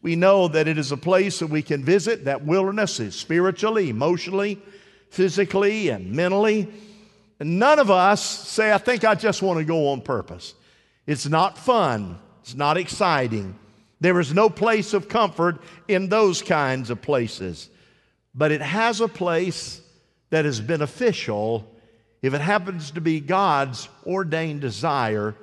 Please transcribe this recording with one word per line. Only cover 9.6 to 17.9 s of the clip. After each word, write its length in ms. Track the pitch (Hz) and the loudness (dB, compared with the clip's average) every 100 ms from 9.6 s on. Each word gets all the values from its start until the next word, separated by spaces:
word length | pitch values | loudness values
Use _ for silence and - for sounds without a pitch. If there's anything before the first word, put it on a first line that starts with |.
go 240 | 156 165 143 | 0 0 0
on 140 | 135 | -2
purpose." 520 | - 123 - 87 - - _ _ _ _ - | -2 -4 -4 -14 -16 -20 _ _ _ _ -6
It's 180 | 143 147 | -6 0
not 320 | 160 190 - | 2 2 0
fun. 600 | - 240 160 113 95 87 - _ | 0 2 2 0 -6 -12 -18 _
It's 120 | - | -16
not 220 | 127 143 165 | -2 0 0
exciting. 800 | 180 - 190 151 127 110 95 90 - _ _ _ | -2 -2 2 2 0 -2 -6 -12 -20 _ _ _
There 200 | 175 180 | 2 2
is 120 | 147 | 2
no 160 | 170 220 | 4 4
place 460 | - 220 220 202 | 4 2 2 0
of 140 | 202 202 | -2 0
comfort 520 | 220 208 - 175 165 - - - | 0 0 2 -2 -2 -12 -20 -2
in 220 | 185 190 | -2 2
those 320 | 214 208 170 | 2 2 2
kinds 480 | - 160 139 131 117 | 0 0 2 -2 -4
of 120 | 120 | -8
places. 680 | - 139 113 - 92 78 - _ _ | -2 0 -2 -6 -10 -10 -16 _ _